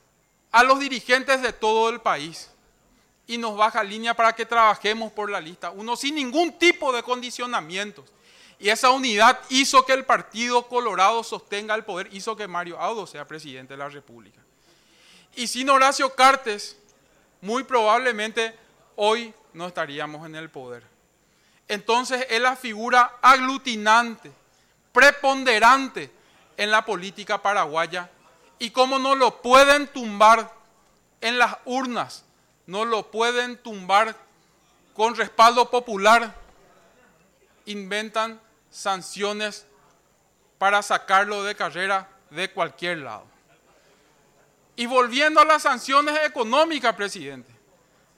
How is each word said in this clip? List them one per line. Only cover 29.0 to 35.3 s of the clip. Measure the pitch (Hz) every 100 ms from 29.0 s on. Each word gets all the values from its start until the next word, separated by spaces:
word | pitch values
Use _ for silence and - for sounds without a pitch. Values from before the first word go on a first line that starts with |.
| 269
lo | 269 240 -
pueden | 240 254 277 285 285
tumbar | 262 226 202 214 226 214 - _ _ _ _ _ _
en | 226 247
las | 226 202
urnas, | 254 254 262 220 127 - _ _ _ _ -
no | 190
lo | 233 220 -
pueden | 214 233 240 247 240
tumbar | 240 202 185 196 220 214 _ _ _ _ _ _ _
con | - 226 226
respaldo | 214